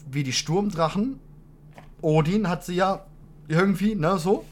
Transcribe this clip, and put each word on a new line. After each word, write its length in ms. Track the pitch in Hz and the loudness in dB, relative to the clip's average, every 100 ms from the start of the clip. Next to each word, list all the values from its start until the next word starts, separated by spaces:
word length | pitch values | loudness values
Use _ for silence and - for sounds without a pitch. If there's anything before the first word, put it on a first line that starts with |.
| 135 | -8
wie 120 | 143 | -4
die 100 | 131 | -2
Sturmdrachen. 880 | - - 180 202 170 160 190 254 269 - - - - - - - - | -4 -2 0 0 0 -2 0 -4 -6 -16 -20 -20 -20 -20 -20 -20 -4
Odin 480 | 160 156 156 214 180 | 2 2 2 0 0
hat 160 | 175 | -4
sie 100 | - | -4
ja 300 | 180 190 190 - - - - - | 0 0 -2 -8 -20 -20 -18 -2
irgendwie, 460 | 160 196 190 208 | 2 4 2 0
ne, 240 | 202 156 190 | 2 0 2
so. 260 | 175 269 - | 2 0 -2